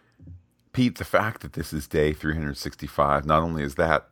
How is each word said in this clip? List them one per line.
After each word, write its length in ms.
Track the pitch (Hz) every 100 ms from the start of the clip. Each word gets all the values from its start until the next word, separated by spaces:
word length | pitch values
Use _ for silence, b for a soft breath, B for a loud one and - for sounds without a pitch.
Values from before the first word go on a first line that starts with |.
| b b - 85 _ _ _
Pete, 260 | - 123 -
the 60 |
fact 380 | - 90 107 -
that 120 | 73
this 200 | - 80
is 140 | 78 -
day 260 | 80 76
three 200 | 78 78
hundred 220 | 80 73
sixty-five, 680 | 71 - - 73 - 71 71
not 160 | 71 78
only 220 | 82 80
is 120 | 71
that 320 | 69 82 76 -